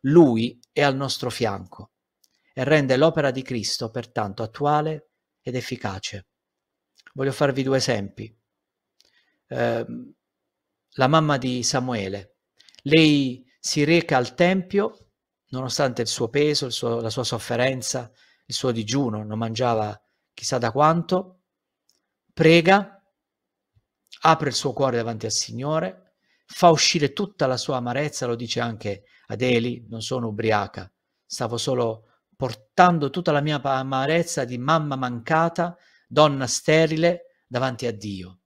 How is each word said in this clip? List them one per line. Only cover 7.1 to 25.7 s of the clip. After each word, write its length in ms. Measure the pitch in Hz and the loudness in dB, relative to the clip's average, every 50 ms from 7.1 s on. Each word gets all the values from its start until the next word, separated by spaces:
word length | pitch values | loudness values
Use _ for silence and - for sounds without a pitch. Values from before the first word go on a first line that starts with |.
| _ | _
Voglio 200 | 135 131 135 131 | -4 -4 -4 0
farvi 300 | - 151 139 131 131 135 | 0 0 0 0 0 -2
due 140 | 135 135 | 0 0
esempi. 580 | 131 120 - 123 104 101 98 - - 107 110 _ _ _ _ _ _ _ _ _ _ _ _ _ _ _ _ _ _ _ _ _ _ _ _ | 0 0 0 -2 -2 -4 -8 -12 -14 -16 -16 _ _ _ _ _ _ _ _ _ _ _ _ _ _ _ _ _ _ _ _ _ _ _ _
Ehm, 680 | 131 127 120 117 117 117 117 117 120 120 - - - _ _ _ _ _ _ _ _ _ _ _ _ _ _ _ _ | -4 -2 -2 -2 -2 -2 -4 -8 -10 -14 -14 -18 -20 _ _ _ _ _ _ _ _ _ _ _ _ _ _ _ _
la 140 | - 131 | 0 2
mamma 300 | 131 156 160 156 151 147 | 4 4 4 2 2 0
di 260 | 135 123 131 123 123 117 | -2 -2 -4 -4 -4 -4
Samuele, 760 | - - 135 127 127 123 110 98 95 98 101 95 - _ _ _ _ _ _ _ - _ - _ | -2 -2 -2 -2 -2 -4 -4 -4 -6 -6 -8 -10 -14 _ _ _ _ _ _ _ -20 _ -12 _
lei 600 | 139 151 165 160 156 147 143 139 131 123 127 - _ _ _ | 2 4 6 6 6 4 4 2 -2 -4 -8 -16 _ _ _
si 240 | - - - 156 147 | -8 -6 0 0 2
reca 320 | 147 170 170 165 - 147 | 4 4 2 2 2 0
al 180 | 127 123 117 - | 0 0 0 0
tempio, 760 | - 175 175 190 190 175 185 - 202 202 226 - _ _ _ _ _ _ _ _ _ _ _ | 2 2 4 4 0 -2 -2 -2 -2 -2 -2 -6 _ _ _ _ _ _ _ _ _ _ _
nonostante 520 | - 127 131 123 117 - 147 131 120 120 | -10 -8 -6 -6 -2 0 0 0 0 -2
il 80 | 117 110 | -4 -4
suo 200 | - - 127 110 | -2 -4 -4 -2
peso, 360 | 110 143 147 151 147 143 143 | 0 2 2 2 0 -2 -4
il 80 | 127 117 | -4 -6
suo, 280 | - - 120 117 117 | -4 -4 -2 -2 -2
la 100 | 117 113 | -4 -4
sua 140 | 110 - 120 | -4 -4 -4
sofferenza, 880 | - - 113 - - 120 117 123 131 135 127 117 - - 131 120 117 _ _ _ _ _ _ _ | -4 -4 -6 -4 -4 -2 0 0 0 -2 -4 -6 -6 -6 -6 -8 -10 _ _ _ _ _ _ _
il 80 | _ - | _ -8
suo 160 | - - 131 | -2 -2 -2
digiuno, 540 | 120 117 107 104 117 139 139 120 107 107 107 | -2 -2 -4 -2 -2 0 0 0 -2 -4 -6
non 140 | 107 107 110 | -6 -6 -4
mangiava 640 | 113 113 113 110 127 120 117 110 107 107 104 - _ _ _ _ _ _ _ | -4 -4 -2 -2 0 0 0 0 -2 -4 -6 -12 _ _ _ _ _ _ _
chissà 240 | - - - 139 123 | -12 -6 -4 -4 -2
da 140 | 120 110 110 | -2 -2 2
quanto, 680 | 135 147 156 165 170 165 - 185 185 190 - _ _ _ _ _ _ _ _ _ _ _ _ _ _ _ _ _ _ _ _ _ | 4 4 4 4 2 0 0 -2 -2 -2 -4 _ _ _ _ _ _ _ _ _ _ _ _ _ _ _ _ _ _ _ _ _
prega, 680 | - 165 160 165 170 160 175 190 202 202 - - _ _ _ _ _ _ _ _ _ _ _ _ _ _ _ _ _ _ _ _ _ _ _ - - - | 4 6 8 8 8 8 6 6 4 4 -2 -12 _ _ _ _ _ _ _ _ _ _ _ _ _ _ _ _ _ _ _ _ _ _ _ -20 0 4
apre 260 | 160 160 160 156 139 | 4 4 4 2 -4
il 60 | 120 | -4
suo 180 | - - 143 117 | -2 -4 -4 -2
cuore 240 | 123 135 131 120 | 0 0 0 0
davanti 300 | 117 113 113 117 104 104 | -2 -4 -4 -6 -8 -6
al 60 | 107 101 | -6 -4
Signore, 840 | - - - 113 117 131 143 | -4 -6 -6 -8 -8 -6 -4